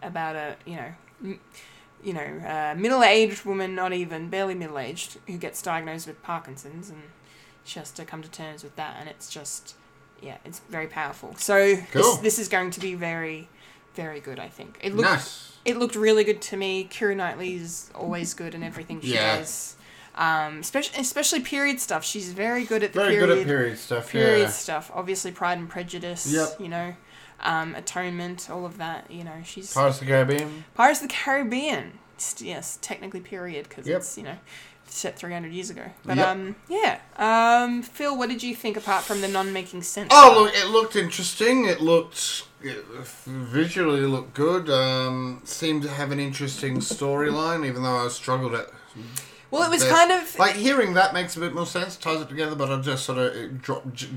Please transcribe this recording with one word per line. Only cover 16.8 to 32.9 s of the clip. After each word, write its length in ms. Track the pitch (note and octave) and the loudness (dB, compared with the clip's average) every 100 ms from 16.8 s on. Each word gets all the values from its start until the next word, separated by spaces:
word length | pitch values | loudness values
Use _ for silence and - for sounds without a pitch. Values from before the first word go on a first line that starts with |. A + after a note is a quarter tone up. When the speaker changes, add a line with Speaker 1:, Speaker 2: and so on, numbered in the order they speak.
| F#3+ | -6
Speaker 1:
Keira 260 | - G#3+ G3 | -4 -2 0
Knightley 380 | F3+ C#3 F3+ | -2 -4 -8
is 360 | F3+ E3 E3+ - | -8 -10 -12 -14
always 400 | - F3 F3 E3+ | -10 -6 -6 -6
good 200 | - E3 | -8 -10
in 80 | E3 | -10
everything 380 | E3 E3 D#3+ D#3+ | -10 -10 -12 -8
she 140 | B2+ | -2
Speaker 2:
Yeah. 220 | A#2 G#2+ G#2+ | 0 2 0
Speaker 1:
does. 380 | - - - - - - - - | -4 -10 -12 -16 -20 -20 -16 -2
Um, 420 | E3 D#3+ D3+ D3+ | 0 0 -2 -6
especially, 400 | D#3+ C#4 C#4+ - | -6 -4 -4 -4
especially 400 | B3+ C#4+ C#4+ D#4 | -4 -2 0 0
period 400 | B3+ C#4+ C#4+ B3+ | -2 -2 0 -2
stuff. 240 | - E3 | -4 -4
She's 280 | - G#3 F#3 | -4 -8 -8
very 320 | F3+ A3 A#3+ | -6 -2 -2
good 180 | A#3 A3 | -2 0
at 100 | G3+ | 0
the 60 | F#3 | 0
Speaker 2:
Very 120 | G3+ | 2
Speaker 1:
period, 120 | G3+ F3 | 4 6
Speaker 2:
good 100 | B2+ | 4
at 80 | C#3 | 4
period 320 | C#3+ A#2+ A2 | 0 0 -4
stuff, 320 | - B2 A#2 | -4 -4 -2
Speaker 1:
period 300 | - A2+ G#3+ | 2 6 6
Speaker 2:
yeah. 60 | G#2+ | 4
Speaker 1:
stuff. 420 | G3+ - D#3 E3 | 0 -4 -6 -6
Obviously, 360 | E3+ F3+ F#3+ F#3 | -8 -4 -4 -6
Pride 240 | F3+ F3 F3 | -4 -2 -2
and 100 | E3 | -6
Prejudice, 580 | F3+ F3 F3 F3 F3 C#3 | -10 -10 -10 -10 -8 -2
Speaker 2:
Yep. 300 | D#3 D#3 D#3 | 0 -2 -4
Speaker 1:
you 80 | F#3 | -8
know, 260 | E3+ F3 F3 - - - - | -8 -8 -12 -20 -20 -20 -6
um, 320 | - D#3+ D#3+ | -2 -2 -2
Atonement, 760 | - E3+ F3+ F3+ F3 F3 F3+ - | -8 -8 -6 -6 -6 -8 -10 -12
all 160 | F3 F3+ | -10 -10
of 100 | F#3 | -10
that, 340 | E3 D#3+ - | -10 -10 -14
you 140 | E3+ | -16
know, 120 | E3+ D#3+ | -14 -14
she's 280 | E3 - F#3+ | -16 -16 -6
Speaker 2:
Pirates 240 | - C#3 C3+ | 0 2 2
of 40 | |
the 60 | C3+ | 2
Caribbean. 520 | C3+ C3 C#3+ D3+ D3+ - | 4 4 2 -2 -8 -10
Speaker 1:
Pirates 260 | - B3+ D4 | 4 4 4
of 80 | C#4+ | -2
the 60 | |
Caribbean. 760 | - - C#4 B3 B3 D4+ G3+ F2 - - - | -6 0 0 0 -2 -2 -4 -6 -14 -20 -10
It's, 260 | - - | -8 -8
yes, 360 | G#3+ D#3+ D#3+ - | -10 -10 -10 -12
technically 380 | - | -12